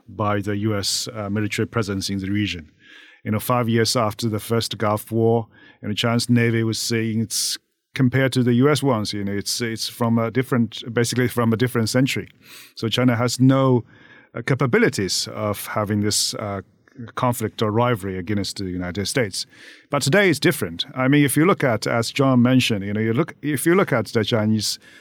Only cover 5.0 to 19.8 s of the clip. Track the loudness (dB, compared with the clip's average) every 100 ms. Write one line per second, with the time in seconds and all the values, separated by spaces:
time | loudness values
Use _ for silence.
5 | -2 0 2 2 -2 _ -20 -12 -8 -2
6 | 0 0 2 2 4 2 0 -2 -2 -2
7 | 0 -2 -2 -4 -4 -6 _ _ _ 0
8 | 0 2 2 2 2 4 4 4 2 0
9 | -2 -4 -4 -4 -4 -4 -6 -6 -8 -4
10 | 0 2 0 -2 0 0 -2 -4 -6 -2
11 | 0 0 0 0 0 2 0 0 0 2
12 | 0 -2 -8 _ -20 -20 -20 -8 -4 0
13 | 2 2 0 4 4 6 4 2 0 -10
14 | -20 -20 -16 -8 -4 0 2 2 2 2
15 | -2 -2 -6 -4 -4 -4 -6 -4 -2 0
16 | 0 0 -2 -4 -8 -8 -10 _ _ -18
17 | -14 -2 -2 0 -4 -2 0 2 2 0
18 | -2 -6 -4 -4 -4 -6 -8 -6 -6 -6
19 | -4 -2 -2 -4 -12 -16 -20 -20